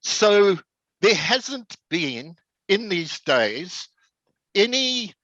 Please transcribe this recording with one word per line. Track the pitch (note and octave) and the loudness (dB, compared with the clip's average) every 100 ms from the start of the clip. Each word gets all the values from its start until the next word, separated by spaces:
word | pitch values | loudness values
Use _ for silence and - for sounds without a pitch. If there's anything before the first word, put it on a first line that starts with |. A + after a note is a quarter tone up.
So | - - G#3+ G#3 G3+ F3 - _ _ _ | -6 2 4 6 4 2 -4 _ _ _
there | F#3+ | 2
hasn't | G3 D#3 B3+ A#3+ C4+ A3+ - _ | 2 0 -2 -2 -12 -14 -20 _
been, | E3 D3+ A#2+ C#3+ E3+ _ _ _ | -6 -4 -6 -12 -20 _ _ _
in | G3+ A3+ | -2 0
these | F3+ D#3+ - | -4 -4 -10
days, | - C3+ A2 A2+ F3+ - - _ _ _ _ _ _ | 0 2 2 -2 -10 -14 -16 _ _ _ _ _ _
any | G3+ A3+ B3+ C4 B3+ G#3+ - | 0 0 2 -2 -4 -6 -12